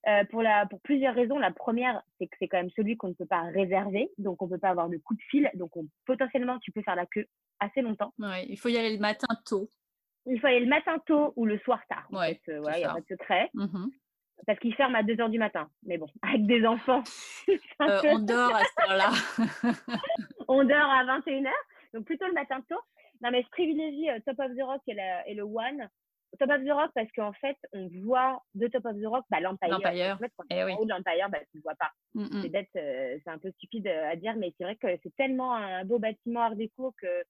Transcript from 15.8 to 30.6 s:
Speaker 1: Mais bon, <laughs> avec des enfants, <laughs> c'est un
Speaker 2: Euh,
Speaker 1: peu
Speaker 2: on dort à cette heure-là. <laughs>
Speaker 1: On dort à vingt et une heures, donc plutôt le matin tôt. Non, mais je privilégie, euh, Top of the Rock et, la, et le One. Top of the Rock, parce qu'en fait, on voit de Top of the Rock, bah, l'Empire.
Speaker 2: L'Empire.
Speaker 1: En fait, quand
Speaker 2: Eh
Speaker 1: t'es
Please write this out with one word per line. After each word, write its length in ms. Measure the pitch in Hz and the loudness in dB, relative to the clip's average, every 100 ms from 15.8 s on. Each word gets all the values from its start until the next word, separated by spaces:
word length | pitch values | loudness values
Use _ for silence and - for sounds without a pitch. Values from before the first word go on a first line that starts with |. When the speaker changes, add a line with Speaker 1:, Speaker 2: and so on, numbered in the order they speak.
Speaker 1:
Mais 160 | 202 170 | -8 -6
bon, 80 | 156 - | -8 -8
<laughs> 0 | |
avec 240 | - 262 208 | -2 2 4
des 180 | 240 | 6
enfants, 380 | 226 233 - 262 233 - | 6 4 2 0 0 -12
<laughs> 220 | - - - | -16 -6 0
c'est 120 | 381 - - | 0 -2 0
un 80 | 302 | 2
Speaker 2:
Euh, 100 | 196 | 4
Speaker 1:
peu 80 | 294 | 6
Speaker 2:
on 60 | 233 | 4
dort 340 | 214 240 240 | 4 4 4
à 60 | 226 | 4
cette 240 | 523 - 679 | 2 4 4
heure-là. 220 | 190 196 240 - - | 6 4 4 -2 0
<laughs> 1120 | - - 233 - - 240 571 659 - - - | -2 0 -2 -2 -4 -8 -4 -4 -6 -12 2
Speaker 1:
On 140 | 262 | 6
dort 260 | 262 294 294 | 6 6 6
à 140 | 269 | 6
vingt 220 | 254 269 330 | 4 0 0
et 60 | |
une 140 | 269 269 | -2 0
heures, 180 | 554 - - _ | -2 -6 -20 _
donc 120 | 226 214 | -12 -6
plutôt 200 | 330 370 | -4 -2
le 60 | |
matin 280 | 330 285 262 - | -2 -2 -6 -6
tôt. 120 | 349 - _ - _ | -8 -8 _ -20 _
Non, 100 | 240 | 0
mais 100 | 247 | 0
je 60 | 247 | 0
privilégie, 600 | - 339 302 311 285 320 | 0 0 0 -2 -2 -2
euh, 100 | 233 | -2
Top 140 | 247 262 | -4 -4
of 180 | 262 247 | -4 -4
the 60 | |
Rock 180 | 262 269 - | -4 -4 -6
et, 80 | |
la, 320 | 208 190 180 - | -6 -4 -4 -6
et 60 | |
le 80 | 208 | -8
One. 460 | 208 220 233 294 220 _ _ _ _ - | -6 -4 -4 -6 -12 _ _ _ _ -2
Top 120 | 269 | 2
of 140 | 285 | 2
the 60 | 262 | 4
Rock, 180 | 285 311 | 2 2
parce 140 | 247 220 - | 0 -4 -4
qu'en 160 | 208 | -6
fait, 220 | 202 269 277 - | -4 -6 -6 -10
on 160 | 196 185 180 | -12 -10 -8
voit 380 | 202 254 262 254 _ | 0 2 2 0 _
de 120 | 196 233 | -4 -2
Top 160 | 247 | -2
of 120 | 220 208 | -4 -6
the 60 | 214 | -4
Rock, 180 | 247 247 | -4 -2
bah, 100 | 170 | -2
l'Empire. 300 | 180 190 175 | -2 -2 -2
Speaker 2:
L'Empire. 440 | 185 190 175 185 | 0 0 0 -2
Speaker 1:
En 40 | 196 | -2
fait, 140 | 233 - | -8 -10
quand 80 | 170 | -6
Speaker 2:
Eh 40 | |
Speaker 1:
t'es 100 | 180 | -2